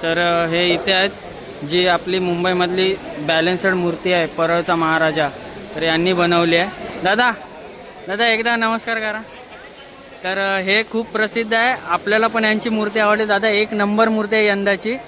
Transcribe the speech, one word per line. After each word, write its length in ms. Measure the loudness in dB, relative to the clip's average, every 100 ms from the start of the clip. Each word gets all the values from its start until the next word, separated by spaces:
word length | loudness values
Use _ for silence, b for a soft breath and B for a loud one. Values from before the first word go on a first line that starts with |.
तर, 140 | -2 0
अ, 320 | 2 2 0
हे 240 | 0 2
इथे 180 | 0 2
आहेत, 180 | 2 0 -4 -14 -14 -14 -12 -4
जी 220 | 0 2
आपली 320 | 2 0 -2
मुंबईमधली 760 | 0 0 0 0 0 0 0 0 -6 -8
बॅलन्सड 540 | 0 2 2 2 0
मूर्ती 400 | 0 0 -2 0
आहे, 120 | 0 0
परळचा 500 | 0 0 0 2 0
महाराजा, 540 | 2 2 2 2 -2 -4 -14 -14 -12 -4
तर 60 |
यांनी 320 | 0 2 2
बनवली 420 | 2 2 4 4 2
आहे. 440 | 0 -4 -10 -4
दादा, 280 | 0 2 2 0 -10 -16 -18 -18 -18 -16 -8
दादा, 200 | 0 2
एकदा 280 | 4 2 2
नमस्कार 420 | 2 0 -2 -2
करा. 240 | -2 -6 -10 -16 -18 -18 -18 -18 -20 -20 -20 -10
तर, 140 | -4 -2
अ, 240 | 0 0
हे 220 | 2 2
खूप 240 | 2 -4 -2
प्रसिद्ध 460 | -2 0 -2 0
आहे, 220 | 2 2 0 -2
आपल्याला 400 | -2 2 2 2
पण 160 | 2
यांची 260 | 2 0 0
मूर्ती 300 | -2 -2 0
आवडली. 260 | 2 2 2
दादा, 240 | 2 4
एक 240 | 2 2
नंबर 360 | 0 0 4 4
मूर्ती 260 | 2 2 2
आहे 120 | 4
यंदाची. 500 | 4 2 0 -2 -6